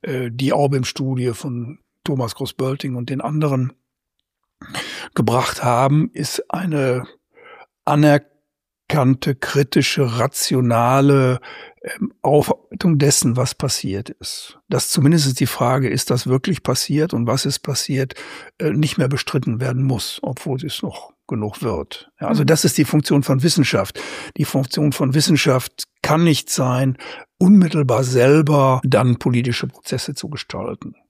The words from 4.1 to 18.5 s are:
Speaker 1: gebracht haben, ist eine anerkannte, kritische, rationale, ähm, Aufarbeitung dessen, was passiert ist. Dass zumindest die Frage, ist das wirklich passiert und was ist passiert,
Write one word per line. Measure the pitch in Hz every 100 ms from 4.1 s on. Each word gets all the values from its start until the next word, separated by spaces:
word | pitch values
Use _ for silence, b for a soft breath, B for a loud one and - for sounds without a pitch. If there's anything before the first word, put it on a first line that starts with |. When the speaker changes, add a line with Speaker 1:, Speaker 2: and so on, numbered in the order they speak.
| _ _ _ _ _ B B B B B -
Speaker 1:
gebracht | 110 120 - -
haben, | 123 120 135 147 156
ist | - 143 - -
eine | 170 185 151 135 123 123 _ _ B B B B _ -
anerkannte, | 147 151 147 - _ _ _ _ _ _ 156 131 131 - 139
kritische, | - 139 139 - 135 - 131 117
rationale, | 110 - - 135 127 117 120 135 139 139 127 127 B B B B
ähm, | - - - _
Aufarbeitung | - 147 143 - _ - 180 151
dessen, | 143 139 127 120
was | 131 -
passiert | 139 - 98 98 113
ist. | - - - - - _
Dass | 123 -
zumindest | - 139 165 139 127
die | 135
Frage, | - 123 131 131
ist | - -
das | 123 127
wirklich | 131 - 160
passiert | - 131 - 143 160
und | 113 117
was | 123 135
ist | 139
passiert, | - 131 - 131 131 - B B B